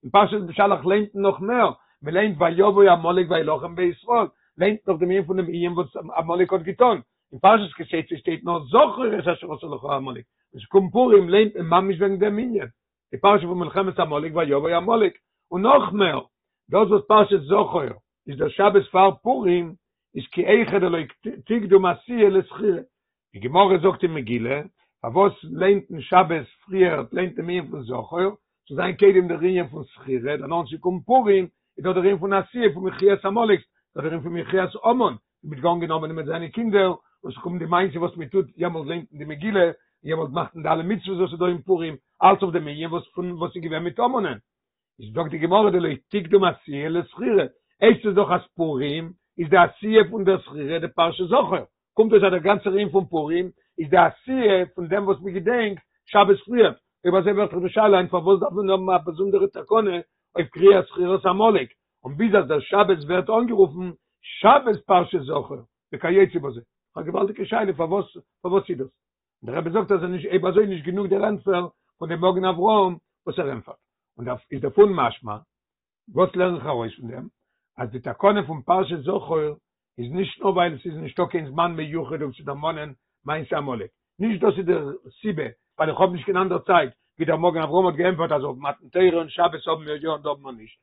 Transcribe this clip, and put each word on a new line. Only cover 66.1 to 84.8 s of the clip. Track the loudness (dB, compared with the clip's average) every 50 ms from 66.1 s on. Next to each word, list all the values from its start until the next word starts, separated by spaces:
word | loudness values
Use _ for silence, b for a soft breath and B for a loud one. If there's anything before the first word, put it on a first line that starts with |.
| 4
יעצט | 4 4 4 2
איבער | -6 -6 -6 -10
זיין? | -12 -18 _ _ _ _ _ _
א | -12 -10
געוואלדיקע | -6 -4 -2 -2 -2 -4 -6 -8
שאלה, | -4 -2 -2 -2 -2 -2
פאר | -4 -4 -2
וואס, | -2 -4 -4 -6 _ -20 -20 _ _ _ _
פאר | -2 -2
וואס | -2 -2
זיי | -2 -8
דאס? | -8 -8 -12 _ _ _ _ _ _ _ _ _ _ -14
דער | -8 -8
רבי | -6 -6 -2
זאגט, | -2 -2 0 0 -2
אז | -2 -2
ער | -4
נישט, | -6 -8 -8 -2 -2 0 0
ער | 2 2 2
איז | 2 2
נישט | -2 -8 -8
גענוג | -6 -6 -4 -2
דער | -2 -2 0 0
ענפער | -2 -4 -4 -2 -2 -2 -2 -2 -6 _ _ _ _ _ _
פון | -10 -8
דעם | -6 0 0
מגן | 0 0 0 -2
אברהם, | -2 -2 0 0 2 4 4 2 0 -2 -6 _ _ _ _ _
וואס | -10 -8 -6
ער | -6 -6
ענפערט. | -6 -10 -12 -16 -20 _ _ _ _ _ _ _ _ -14
און | -10
דא | -10 -10 -10 _ _ -12
איז | -6
דער | -6 -4
פון | 4 6 6 6 6
משמע, | 0 -2 -2 -4 -6 -12 -12 -14 -14 _ _ _ _ _ _ _ _ _ _ _ _ _ -10 0
וואס | 0 0 0 0
לערן | -2 -2 -2 -2
איך | -4 -6
ארויס | -6 -4 -4 -4 -8 -10 -14
פון | -16 -16
דעם? | -14 -14 -16 -18 _ _ _ _ _ _ _ _ _ -12
אז | -12 -10
די | -10 -12
תקנה | -10 -12 -10 2 2 2 2 2 -2
פון | -6 -10 -12 -2
פרשת | 0 0 0 0 -2 -6 -8
זכור | -6 -4 -6 -6 -4 -4 -4 -4 -4 -4 -6 -10 _ _ _ _ _ _ _ -14
איז | -14 -10 -6
נישט | -6 -6 -6 -8 _
נאר, | -2 -2
ווייל | 0 2 0 -2 -2
עס | -8 -12
איז | -12 -12
נישט | -12 -12 -12 -4 -4
אויך | -4 -4
קיין | -4 -8 -8 -6
זמן | -4 -2 -2 -2 -2
מיוחד, | -6 -10 -8 -8 -8 -8 -8 -8 -8 -8
אום | -10 -10
צו | -12 -12
דערמאנען, | -12 -12 -6 -6 -6 -6 -6 -10 -14 -16 _ _ _ _ _ _
מעשה | -8 -8 -8 -6 -6 -6 -6
עמלק. | -4 -6 -8 -8 -10 -14 _ _ _ _ _ _
נישט, | -4 -2 -2 2
דאס | 0 0 0 0
איז | -2
דער | -2 -2 -2